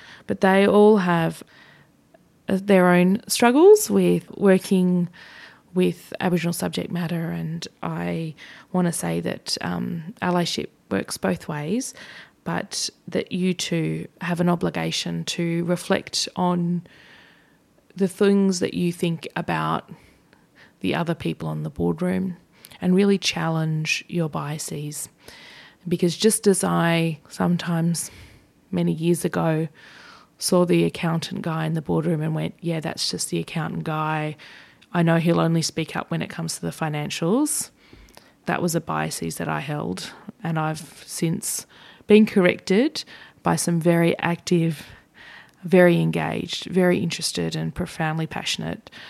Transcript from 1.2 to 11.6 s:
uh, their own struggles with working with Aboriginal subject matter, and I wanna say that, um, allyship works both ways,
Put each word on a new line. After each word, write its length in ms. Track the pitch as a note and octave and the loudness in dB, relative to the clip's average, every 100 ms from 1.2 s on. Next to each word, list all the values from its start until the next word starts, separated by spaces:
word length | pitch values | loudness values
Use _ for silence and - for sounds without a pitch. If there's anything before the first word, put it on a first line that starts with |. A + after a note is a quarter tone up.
| E3 D#3+ - - - - _ _ _ - _ _ - | 0 -4 -14 -20 -20 -20 _ _ _ -20 _ _ -4
uh, 100 | F#3+ | -2
their 280 | G3+ F#3+ F3+ | 4 6 8
own 320 | F3 F3+ G3+ - | 6 6 2 -2
struggles 640 | - A#3+ C4+ F#4+ G#4+ - | 2 4 8 10 8 6
with 340 | G3 F3 F3 - | 2 4 2 -2
working 800 | - G3 F#3 - F#3 F3+ F3+ F3 - - - - - _ | 0 4 4 4 2 4 2 0 -6 -20 -20 -20 -20 _
with 400 | F3+ F3+ E3+ - - | 0 0 -2 -10 -6
Aboriginal 340 | D3 F3 E3+ | -2 0 -2
subject 360 | E3 E3 E3 - | -4 -4 -4 -6
matter, 400 | F3 E3+ E3+ E3 | -4 -4 -4 -4
and 380 | E3+ E3 E3 - - | -6 -6 -8 -10 -10
I 520 | E3+ D#3+ F3 E3+ D#3+ - - - - | -8 -6 -6 -6 -8 -12 -20 -20 -6
wanna 200 | F3+ F3 | -2 0
say 280 | - E3+ E3+ | -2 -4 -4
that, 380 | E3+ - - - | -4 -6 -6 -6
um, 540 | - F3 - E3+ D#3+ - | -4 -6 -6 -8 -10 -4
allyship 460 | F3+ F3 E3+ - - _ _ | -2 0 -2 -4 -8 _ _
works 280 | F#3+ - - | -4 -4 -6
both 280 | F#3+ E3+ - | -4 -4 -6
ways, 460 | D3 | -8